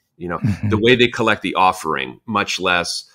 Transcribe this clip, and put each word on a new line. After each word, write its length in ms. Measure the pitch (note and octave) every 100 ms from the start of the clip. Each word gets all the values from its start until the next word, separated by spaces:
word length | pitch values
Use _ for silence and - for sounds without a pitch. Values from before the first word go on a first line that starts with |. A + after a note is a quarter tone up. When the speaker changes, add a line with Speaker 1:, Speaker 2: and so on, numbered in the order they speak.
| _ -
Speaker 1:
you 100 | F2
know, 100 | E2+
Speaker 2:
Mm-hmm. 300 | G#2+ F#2 G#2
Speaker 1:
the 100 | G#2+
way 180 | A2+ B2
they 120 | A#2+
collect 320 | - A2+ G#2
the 120 | F#2
offering, 640 | D#2+ F#2 F2+ D#2+ C#2+ B1+ A#1+ -
much 340 | G#2 G2+ -
less 440 | F2+ F2 E2+ - -